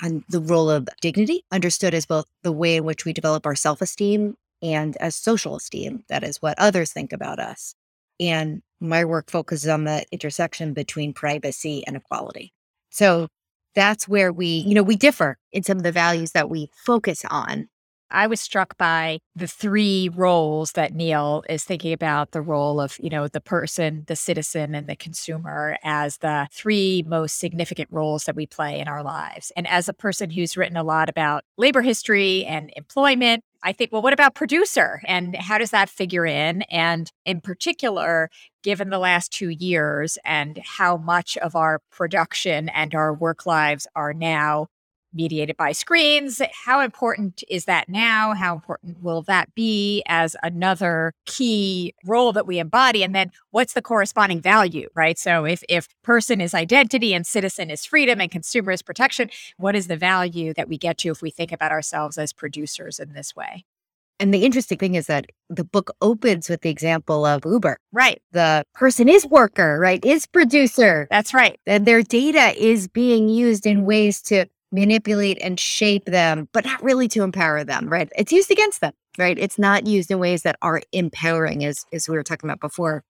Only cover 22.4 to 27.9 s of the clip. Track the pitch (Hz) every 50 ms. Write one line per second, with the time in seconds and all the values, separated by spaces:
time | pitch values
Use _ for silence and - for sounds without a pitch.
22.4 | 147 170 151 147 143 147 147 147 139 135 - - - 165 156 147 147 143 - 151
23.4 | - - 190 170 - - - - 165 156 156 151 151 - 160 - - - 170 156
24.4 | 156 - - 160 151 147 151 147 147 147 151 - - 160 165 - - - 160 160
25.4 | 170 156 147 147 151 151 151 - - 156 151 147 147 147 - - - 156 151 147
26.4 | 143 - - - - 214 214 202 190 190 185 180 160 160 165 160 160 151 - -
27.4 | 180 175 175 165 165 - 165 - 156 -